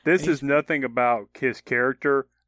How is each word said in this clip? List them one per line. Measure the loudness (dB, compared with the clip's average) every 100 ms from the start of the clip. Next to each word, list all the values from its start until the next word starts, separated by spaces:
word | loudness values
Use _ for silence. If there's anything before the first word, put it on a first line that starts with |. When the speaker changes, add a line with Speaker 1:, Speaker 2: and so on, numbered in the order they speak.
| 0
Speaker 1:
This | 0
Speaker 2:
And | 0
Speaker 1:
is | -2
Speaker 2:
he's | 0
Speaker 1:
nothing | 0 0 -4 -4
about | 0 0 0 -4 -6
his | -4 -4
character, | -4 -2 0 -2 0 0 -2 _